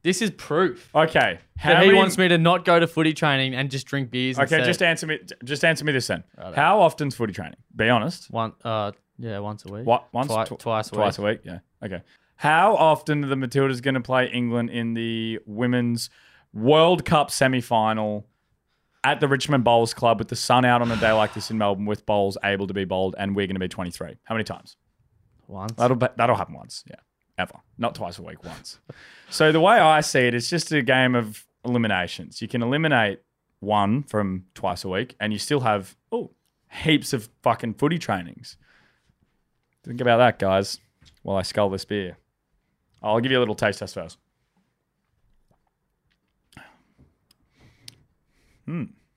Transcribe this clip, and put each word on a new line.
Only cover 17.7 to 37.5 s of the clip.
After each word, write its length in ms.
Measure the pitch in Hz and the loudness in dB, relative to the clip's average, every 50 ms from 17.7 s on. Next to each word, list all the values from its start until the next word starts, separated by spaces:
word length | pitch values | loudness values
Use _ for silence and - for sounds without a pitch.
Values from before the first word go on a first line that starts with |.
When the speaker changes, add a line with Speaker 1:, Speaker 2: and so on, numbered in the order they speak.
| 120 113 107 110 110 110 107 104 104 104 104 _ _ _ _ _ _ _ _ _ _ _ _ _ _ _ - | 0 0 2 0 0 -2 -4 -4 -6 -8 -10 _ _ _ _ _ _ _ _ _ _ _ _ _ _ _ 0
Speaker 2:
at 160 | 135 147 - | 0 2 2
the 60 | 151 135 | 2 0
Richmond 340 | 139 131 - - 147 135 113 | 0 0 0 0 0 2 4
Bowls 300 | 117 117 117 117 113 - | 4 4 4 4 0 -2
Club 260 | - 120 117 113 104 | 0 2 2 2 2
with 80 | 113 | -2
the 80 | - 123 | -8 -6
sun 300 | - - - 123 127 127 | -8 0 2 2 4 6
out 160 | 123 123 120 | 4 4 2
on 100 | 120 117 | 2 0
a 60 | 117 | -2
day 140 | 107 113 110 110 | 0 2 4 4
like 200 | 110 107 104 - | 4 2 0 -2
this 160 | 107 - - | -10 -10 -8
in 80 | 110 | -4
Melbourne 280 | 110 107 101 101 95 104 | -2 0 0 0 -2 -2
with 200 | 104 104 - _ | -4 -4 -4 _
bowls 320 | - 104 101 98 98 95 - - | -2 0 0 0 0 -2 -4 -4
able 240 | 101 101 98 101 | -2 -2 -2 -4
to 60 | 92 95 | -4 -4
be 100 | 101 98 | -6 -4
bowled 320 | 87 95 92 95 95 92 | -4 -2 -2 -2 -4 -4
and 180 | - 101 98 98 | -6 -6 -4 -2
we're 120 | 98 98 | -2 -4
gonna 120 | 92 101 95 | -4 -4 -6
be 100 | 92 90 | -6 -6
twenty-three? 460 | - - 90 87 - - - 78 - _ _ | -8 -10 -10 -10 -10 -12 -14 -14 -16 _ _
How 100 | - 113 | -8 -6
many 80 | 110 104 | -6 -6
times? 320 | - 90 - - - _ _ _ _ _ _ _ _ _ _ _ _ _ _ _ | -6 -10 -14 -16 -20 _ _ _ _ _ _ _ _ _ _ _ _ _ _ _
Speaker 1:
Once. 240 | - - 95 95 110 117 | -18 -14 -12 -10 -10 -4
Speaker 2:
That'll 220 | - 120 123 131 | 0 0 0 2
be, 120 | 117 123 123 - | 2 0 -4 0
that'll 180 | 117 117 123 117 | 0 0 0 2
happen 200 | 101 87 - 78 | -2 -2 -10 -12
once. 280 | 64 - - - - _ - | -18 -18 -18 -20 -20 _ -20
Yeah. 60 | - _ _ _ _ _ _ _ _ | -20 _ _ _ _ _ _ _ _
Ever. 240 | - 92 - - - _ _ _ - | -8 -8 -8 -10 -20 _ _ _ -6
Not 160 | 113 120 - | -6 -6 -6
twice 240 | - 107 87 90 - | -8 -12 -12 -12 -14
a 20 | |
week, 220 | 85 82 82 - - | -18 -18 -18 -18 -16
once. 340 | 87 82 - - - - _ _ - - - - - - - _ - | -16 -16 -16 -18 -20 -20 _ _ -20 -20 -20 -20 -20 -20 -20 _ -14
So 200 | - - 156 156 | 0 4 4 4
the 80 | 156 160 | 6 6
way 140 | 160 196 233 226 | 6 6 6 8
I 220 | 165 156 156 151 | 8 6 6 4
see 180 | 151 - - 139 123 | 2 2 2 2 2
it, 80 | 123 117 | 2 2
it's 140 | 120 120 - | 0 -4 -2
just 200 | 170 165 - - | -4 -4 -2 0
a 120 | 156 147 123 | 0 0 2
game 320 | 120 127 127 131 127 127 | 4 4 4 4 4 2
of 300 | 120 113 107 104 - - _ _ _ - | 0 0 -2 -10 -16 -20 _ _ _ -6
eliminations. 760 | 123 123 120 117 107 98 90 90 85 - - 82 - - - 113 | -2 0 0 0 0 0 -2 -2 -4 -8 -14 -16 -16 -14 -14 -12
You 40 | |
can 140 | 107 - 120 | -6 -6 -4
eliminate 600 | 117 120 135 151 160 156 143 120 110 101 95 - _ _ _ _ _ _ _ _ | -2 -2 -2 -2 0 2 2 2 2 0 -2 -6 _ _ _ _ _ _ _ _
one 440 | 98 101 104 104 101 101 113 143 143 | -4 0 0 2 2 2 0 -2 -2
from 420 | - - 107 104 95 95 92 95 _ _ | -4 -4 -4 -2 -2 -6 -8 -10 _ _
twice 300 | - - 95 90 - - | -8 -6 -6 -6 -6 -8
a 60 | 95 | -6
week 260 | 90 98 127 - - _ | -6 -6 -6 -8 -10 _
and 140 | 104 107 107 | -6 -6 -6
you 60 | 101 | -6
still 220 | - - 147 139 | -4 -4 -4 -2
have, 360 | 127 117 107 101 92 - _ _ _ _ | 0 0 0 -2 -4 -10 _ _ _ _
oh, 180 | 220 240 202 - _ _ _ _ _ _ _ _ | -8 -8 -8 -8 _ _ _ _ _ _ _ _
heaps 420 | - - - 156 156 143 143 - | -16 -6 0 0 0 0 0 -4
of 160 | - 120 104 - _ _ | -8 -8 -8 -12 _ _
fucking 320 | _ 127 | _ -2